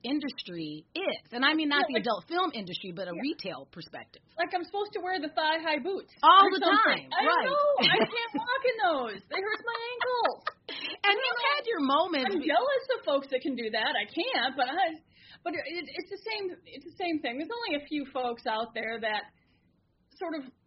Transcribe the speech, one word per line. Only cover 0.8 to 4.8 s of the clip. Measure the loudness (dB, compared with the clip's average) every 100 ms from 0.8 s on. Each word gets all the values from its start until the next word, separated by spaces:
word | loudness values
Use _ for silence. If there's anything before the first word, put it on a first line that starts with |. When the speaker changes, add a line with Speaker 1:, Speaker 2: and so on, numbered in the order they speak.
| -10 -6
Speaker 1:
is. | -4 -6 -6
And | -2
I | 0
mean | 2 2
not | 2 2
Speaker 2:
Yeah, |
Speaker 1:
the |
Speaker 2:
like | 0
Speaker 1:
adult | 0 -2 -2
film | -2 -2
industry, | -2 -8 -10 -10
but | -8 -8
a |
Speaker 2:
Yeah. | -6
Speaker 1:
retail | -6 -6 -8 -10 -12
perspective. | -16 -14 -14 -16 -20 _ -6
Speaker 2:
Like | -4
I'm | -4
supposed | -4 -4